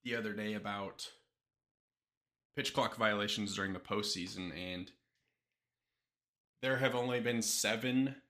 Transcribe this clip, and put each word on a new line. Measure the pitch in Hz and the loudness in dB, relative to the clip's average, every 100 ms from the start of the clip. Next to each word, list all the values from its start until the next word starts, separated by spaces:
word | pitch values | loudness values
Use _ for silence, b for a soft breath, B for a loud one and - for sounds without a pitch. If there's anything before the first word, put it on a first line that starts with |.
the | 123 117 | -2 -2
other | 110 | -2
day | 101 107 | -2 -2
about | 104 104 101 98 - - - _ _ _ _ _ _ _ _ _ _ _ _ _ - | -2 -4 -4 -6 -8 -14 -14 _ _ _ _ _ _ _ _ _ _ _ _ _ -4
pitch | 110 | -2
clock | - 117 - | 2 0 4
violations | 110 104 104 107 101 98 | 4 4 2 0 -2 0
during | 98 | -2
the | 92 | -2
postseason, | - 101 104 - 90 92 90 78 | -2 -2 0 -2 -4 -6 -8 -6
and | 90 90 90 - _ _ _ _ _ _ _ _ _ _ _ _ _ _ _ _ | -6 -8 -10 -14 _ _ _ _ _ _ _ _ _ _ _ _ _ _ _ _
there | 131 131 | 0 4
have | 131 123 | 4 2
only | 123 123 | 2 2
been | 117 120 | 2 2
seven | 110 - 104 110 127 127 135 135 | 2 2 2 2 2 4 2 0